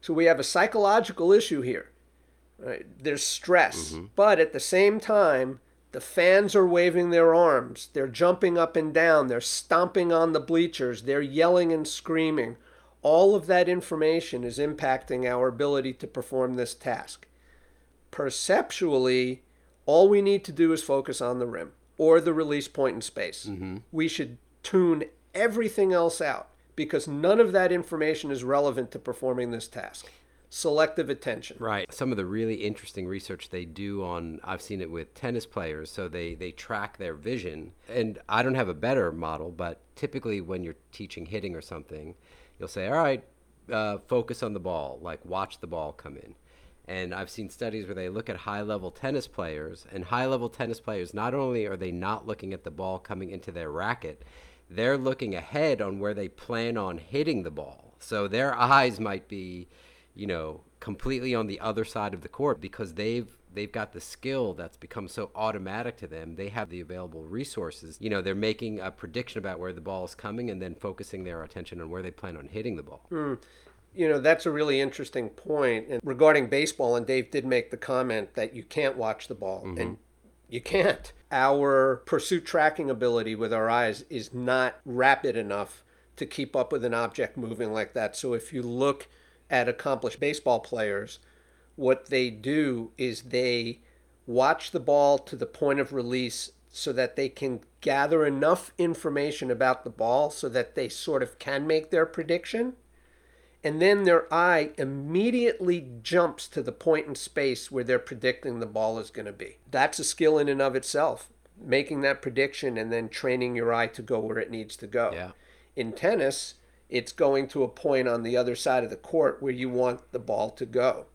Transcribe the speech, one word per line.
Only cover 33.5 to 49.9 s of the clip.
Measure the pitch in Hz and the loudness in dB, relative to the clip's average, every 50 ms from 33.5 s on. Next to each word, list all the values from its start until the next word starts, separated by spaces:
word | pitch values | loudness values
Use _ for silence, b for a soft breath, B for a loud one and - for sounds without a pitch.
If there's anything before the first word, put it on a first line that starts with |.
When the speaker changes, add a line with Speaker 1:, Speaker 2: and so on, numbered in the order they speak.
Speaker 2:
they | - 90 90 | -10 -10 -10
do | 82 78 90 101 101 101 98 95 | -10 -10 -10 -8 -8 -6 -6 -6
on, | 87 87 85 82 82 80 76 | -6 -6 -6 -6 -8 -10 -10
I've | - - 95 90 | -10 -10 -10 -10
seen | - - 104 95 | -8 -10 -8 -8
it | 90 82 | -8 -8
with | 82 85 78 - _ | -8 -10 -12 -12 _
tennis | - - 120 120 117 - | -10 -8 -6 -6 -6 -8
players, | - - - 90 80 76 78 78 - | -8 -8 -8 -6 -6 -8 -8 -10 -12
so | - - 95 87 | -10 -10 -10 -8
they, | 80 90 85 85 85 | -6 -8 -8 -8 -8
they | 78 90 90 | -8 -10 -12
track | - - - - 113 104 101 104 - - | -12 -14 -10 -8 -6 -6 -6 -8 -10 -10
their | 98 87 78 | -8 -8 -8
vision. | 73 73 107 127 123 90 87 76 78 78 82 - _ _ - | -8 -8 -6 -6 -6 -6 -8 -10 -10 -14 -14 -18 _ _ -6
And | 113 123 113 110 101 - - - | -4 -2 -2 -2 -4 -10 -6 -2
I | 107 110 | 0 0
don't | 123 131 135 | 2 2 0
have | 131 120 92 | 0 0 -2
a | 87 | -2
better | 73 76 117 135 135 101 85 | -4 -2 0 2 2 2 0
model, | 78 82 82 80 80 76 80 85 | -2 -4 -6 -6 -6 -6 -8 -10
but | 87 85 90 85 82 _ _ _ _ | -8 -8 -8 -8 -8 _ _ _ _
typically | - - 139 - 135 - 117 107 101 | -8 -8 -8 -6 -6 -6 -4 -4 -4
when | 87 82 95 92 90 | -4 -6 -6 -6 -6
you're | 82 78 _ _ _ | -8 -10 _ _ _
teaching | - - 104 87 - - 87 | -16 -16 -14 -14 -12 -14 -12
hitting | 80 104 107 95 98 85 | -8 -8 -8 -6 -6 -8
or | 80 | -10
something, | 76 - 87 80 73 - - 78 76 80 87 b b b b b b b b b | -10 -12 -14 -14 -12 -14 -14 -14 -14 -14 -16 b b b b b b b b b
you'll | 95 90 | -14 -10
say, | - 101 92 101 | -8 -6 -4 0
"All | 131 160 | 0 2
right, | 165 143 135 123 - _ _ _ _ _ _ _ _ - | 2 2 0 -2 -4 _ _ _ _ _ _ _ _ -4
uh, | 117 107 107 107 104 98 - - | -2 -2 -2 -2 -4 -6 -4 0
focus | 127 123 117 - 123 - | 0 0 0 -2 -6 -6
on | - 110 | -6 -6
the | 104 98 | -6 -6
ball, | 85 92 87 80 71 67 65 - | -6 -4 -4 -4 -4 -6 -10 -10
like, | 78 85 80 - - | -10 -10 -12 -12 -10
watch | 82 92 95 98 - - - | -6 -4 -4 -4 -6 -8 -16
the | - 82 | -12 -8
ball | 80 82 78 76 | -8 -6 -6 -8
come | 73 - - 78 69 | -10 -12 -16 -16 -16
in." | 67 - - - _ b b b b b b b b b - | -16 -18 -20 -20 _ b b b b b b b b b -10
And | 92 92 92 90 90 | -6 -6 -6 -6 -6
I've | 95 98 98 | -8 -10 -10
seen | - - 107 92 | -10 -12 -12 -12
studies | - - 120 113 107 110 101 | -10 -8 -8 -6 -6 -6 -8
where | 92 101 | -8 -8
they | 95 92 90 | -8 -6 -6
look | 95 110 87 - | -6 -6 -8 -8
at | 104 95 | -10 -8
high-level | - 104 104 104 107 104 107 101 92 90 | -6 -6 -6 -4 -4 -4 -4 -4 -6 -8
tennis | - - - 135 139 139 - - | -10 -6 -6 -4 -4 -4 -6 -6
players, | - - 92 82 78 76 76 78 85 85 - - | -8 -8 -8 -6 -6 -8 -10 -10 -12 -16 -18 -14